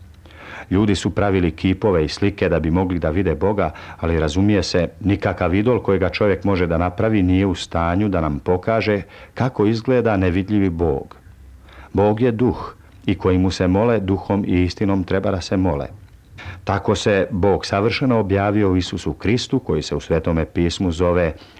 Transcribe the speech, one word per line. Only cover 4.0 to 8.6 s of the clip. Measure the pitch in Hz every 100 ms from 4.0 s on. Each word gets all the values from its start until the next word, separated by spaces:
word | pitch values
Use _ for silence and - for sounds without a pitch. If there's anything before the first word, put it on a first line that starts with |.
ali, | 82 82
razumije | 78 78 101 104
se, | 90 90 82 -
nikakav | 92 98 101 90 90
idol | 95 110 113
kojega | - 95 90
čovjek | - 104 90
može | 101 92 87
da | 82
napravi | 90 90 110 110
nije | 90 92 98
u |
stanju | 87 - 85 85 90 104
da | 87
nam | 78 71
pokaže | - 90